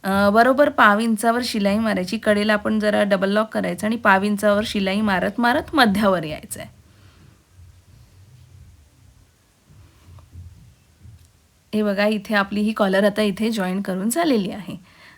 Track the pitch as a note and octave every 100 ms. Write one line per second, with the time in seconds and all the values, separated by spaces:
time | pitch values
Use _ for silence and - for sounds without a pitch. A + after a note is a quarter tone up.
0 | F#3+ G3 G3+ G#3+ A#3+ C4+ D4 D4 A3 G#3
1 | A#3 G#3+ A#3 A#3+ B3 A3 G3 G#3 A3 F#3+
2 | F3+ A3 A3 G#3 G#3 G#3+ A3 G#3+ G#3 G#3
3 | G#3 G3 G3 G#3 A3 G#3+ F#3 F3 G#3+ A#3
4 | A3 F#3+ G#3 G3+ G#3+ G3+ A3+ G#3 F#3+ G3
5 | A3 F#3 F#3+ G3+ A#3+ C#4 - D#4 A#3 G3
6 | G#3+ F3+ D#3+ D3+ - - - - _ _
7 | - _ - _ _ - - - _ -
8 | - - - - - - - - _ _
9 | - _ _ _ _ _ _ - - _
10 | - - - F2 - - - _ _ _
11 | - - _ _ _ _ _ G#3+ G#3 G3
12 | G#3 G#3+ G#3 G#3 G3 G#3 G#3+ A3 G3+ F#3+
13 | G3+ G3+ G#3+ F#3+ A3 A3 F#3 F#3 G3 F#3
14 | G#3 E4 E4+ A#3+ F#3+ G#3 E3+ - - _
15 | -